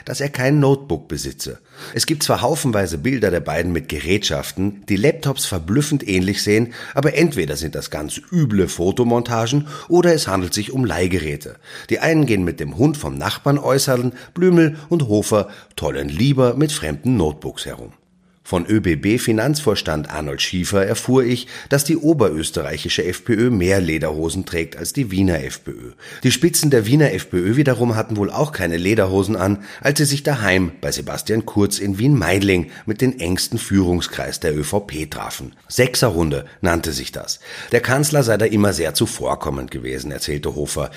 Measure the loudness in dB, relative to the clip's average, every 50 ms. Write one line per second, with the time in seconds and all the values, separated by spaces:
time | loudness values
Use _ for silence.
0 | -10 -10 -6 -6 -6 -6 -2 0 2 4 4 4 6 4 4 2 0 -2 -6 -6
1 | -6 -6 -8 -8 -8 -8 -10 -10 -10 -10 -12 -14 _ _ -20 -20 -14 -8 -4 -2
2 | -2 -2 -2 0 0 0 0 2 2 0 0 0 0 0 2 2 0 0 -2 -2
3 | -2 -2 0 2 2 2 2 0 -2 -2 -2 -2 0 0 -2 -2 -4 -4 -6 -4
4 | -2 0 0 0 0 -2 -4 -4 -4 -6 -4 -4 -4 -4 -4 -6 -4 -2 0 2
5 | 2 2 2 0 -2 -4 -4 -4 -4 -4 -4 -4 -2 0 0 0 0 0 -2 -2
6 | -2 0 0 0 0 0 -2 -2 0 2 2 2 2 0 -4 -12 -14 -8 -4 -4
7 | -4 -2 0 2 2 2 2 0 -4 -4 -4 -6 -6 -6 -6 -8 -8 -8 -8 -8
8 | -8 -8 -10 -12 -8 -2 0 0 2 2 2 2 2 0 0 -2 0 0 2 2
9 | 2 2 2 2 0 0 -2 -2 0 0 0 -2 -2 -4 -8 -12 -2 2 4 6
10 | 6 6 4 4 2 0 -2 -2 -2 -2 -2 -4 -4 -4 -2 -2 0 0 0 0
11 | 0 0 0 0 -2 -4 -6 -8 -10 -14 -18 -18 _ -20 -18 -14 -6 -4 -2 0
12 | 2 2 4 4 4 4 2 2 2 0 -2 -4 -6 -4 0 2 2 2 2 0
13 | -6 -6 -6 -4 -4 -4 -4 -2 0 0 0 2 2 2 0 2 2 2 0 0
14 | 0 -2 -4 -6 -12 -12 -2 2 4 6 6 6 6 4 2 -2 -4 -2 0 0
15 | 2 2 2 2 2 2 2 2 2 0 -6 -20 -20 -20 _ -6 -4 -4 -4 -4
16 | -4 -4 -2 0 2 4 4 4 4 4 4 2 0 0 -2 -4 -4 -4 -4 -2
17 | 0 0 2 2 2 0 -2 -4 -8 -12 -10 -10 -10 -12 -12 -12 -14 -18 -20 _
18 | _ _ _ _ _ _ _ _ _ -4 -2 -2 0 2 2 2 2 2 0 2
19 | 2 2 0 2 2 2 2 2 2 0 0 0 0 0 0 0 0 -2 -2 -4
20 | -4 -6 -6 -8 -6 -6 -4 -4 -4 -2 -2 -2 -2 0 0 2 2 0 -2 -2
21 | 0 2 4 4 4 2 0 -2 -4 -8 -16 -16 -4 0 0 0 2 2 0 2
22 | 4 4 4 4 4 2 2 0 -4 -4 -4 -4 -4 -4 -6 -6 -6 -4 -2 -2
23 | -2 -2 -4 -4 -2 0 2 2 4 4 2 2 4 4 4 2 2 2 0 0
24 | 0 -2 -2 -2 -2 -2 -2 -4 -6 -4 -4 -4 -4 -4 -8 -10 -8 -6 -4 -4
25 | -4 0 2 2 4 4 2 0 -2 -6 -10 -12 -12 -12 -12 -12 -14 -16 -18 -20
26 | -20 -20 -6 0 0 2 2 4 2 2 2 2 2 4 4 4 4 6 4 6
27 | 6 4 2 0 -4 -2 0 0 2 2 4 4 4 2 2 2 2 0 0 0
28 | -2 -2 -2 -2 -2 0 0 -2 -2 -2 -2 -2 -2 -2 0 0 2 2 4 4
29 | 4 4 4 2 2 2 0 0 2 0 0 0 -4 -10 -10 -4 -2 0 2 2
30 | 2 0 0 0 0 -2 -2 0 2 2 4 4 2 0 -2 -6 -6 -6 -4 -4
31 | -6 -6 -8 -6 -4 -2 -2 -2 -2 0 2 2 2 2 0 -2 -2 -2 -2 2
32 | 4 4 4 4 4 2 2 2 4 4 4 2 2 -2 -8 -10 -6 -6 -2 0
33 | 0 0 0 0 -2 -2 -2 -2 -2 -4 -4 -6 -4 0 0 2 2 2 2 0
34 | -2 -4 -6 -6 -8 -6 -6 -4 -2 -2 -2 -2 -2 -2 -4 -4 -4 -6 -8 -10
35 | -10 -8 -10 -10 -10 -10 -10 -12 -12 -14 -18 _ _ -4 0 0 0 0 2 0
36 | 0 2 2 2 2 2 0 -2 -4 -8 -8 -2 0 0 0 0 -2 -4 -6 -6
37 | -8 -10 -12 -10 -10 -10 -10 -12 -12 -18 -16 -16 -4 0 0 0 2 2 2 2
38 | 2 2 2 2 2 4 2 2 2 2 4 4 4 2 2 0 -2 -2 0 0
39 | 0 0 -2 -4 -4 -4 -4 -4 -4 -4 -6 -6 -6 -8 -10 -10 -8 -8 -8 -8
40 | -8 -8 -8 -8 -6 -6 -6 -4 -6 -6 -6 -6 -6 -6 -4 -6 -6 -6 -8